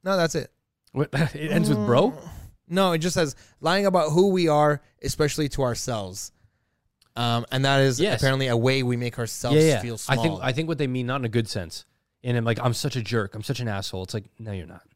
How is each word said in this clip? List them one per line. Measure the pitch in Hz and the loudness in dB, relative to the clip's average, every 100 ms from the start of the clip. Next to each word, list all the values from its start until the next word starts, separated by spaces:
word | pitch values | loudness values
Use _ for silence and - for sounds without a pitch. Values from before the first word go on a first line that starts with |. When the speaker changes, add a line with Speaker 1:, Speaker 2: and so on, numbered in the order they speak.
Speaker 1:
No, | 185 190 | 0 0
that's | 165 | 0
it. | 147 - _ _ _ _ | -2 -8 _ _ _ _
Speaker 2:
What? | 131 151 | -4 -4
<laughs> | 135 156 | 0 -2
It | 147 156 | -2 -2
ends | 170 147 | 0 2
with | 131 107 | 2 4
bro? | 123 208 | 4 4
Speaker 1:
Mm. | - - - - _ _ | 0 -16 -16 -18 _ _
No, | 175 190 | 0 2
it | 165 | 2
just | 170 | 0
says, | 185 156 - - _ | 0 -2 -4 -20 _
"Lying | 151 190 202 | 0 2 2
about | 180 156 | 2 2
who | 156 202 | 4 4
we | 185 165 | 4 4
are, | 147 151 147 _ _ | 4 4 2 _ _
especially | 139 - 151 - 147 | -8 0 0 0 -4
to | - | 0
ourselves." | 127 113 - 113 98 98 - _ _ _ _ _ _ _ _ - | -2 -2 -4 -6 -6 -10 -16 _ _ _ _ _ _ _ _ -4
Um, | 120 120 120 | 0 0 -2
and | 131 | 0
that | 135 139 | 2 4
is | 135 123 | 4 4
Speaker 2:
Yes. | 196 117 | 0 2
Speaker 1:
apparently | 135 135 135 | 2 2 2
a | 117 | 2
way | 120 135 | 2 2
we | 123 120 | 0 -2
make | 120 - | -4 -6
ourselves | 113 - 123 147 | -8 -4 2 6
Speaker 2:
Yeah, | 160 | 6
yeah. | 127 | 4
Speaker 1:
feel | 120 113 - | -2 -8 -2
Speaker 2:
I | 135 | 0
think, | 110 | 0
Speaker 1:
small. | 95 | 0
Speaker 2:
I | 127 | -2
think | 120 160 | -2 -2
what | 151 | -2
they | 139 | -2
mean, | 127 123 | -2 -2
not | 139 | -2
in | |
a | 120 | 0
good | 117 110 | 0 -2
sense. | 107 85 - - _ _ _ | -6 -8 -14 -18 _ _ _
And | 127 120 | -2 0
I'm | |
like, | 117 110 | 0 0
"I'm | 127 | 0
such | 113 147 123 | 0 -4 -4
a | |
jerk. | 107 117 98 | -2 -2 -2
I'm | - | -8
such | - 131 | -8 -4
an | 120 | -4
asshole." | 98 95 95 | -4 -6 -8
It's | 92 | -6
like, | 107 101 _ | -8 -10 _
"No, | 113 | -10
you're | 98 - | -10 -10
not." | 82 _ | -16 _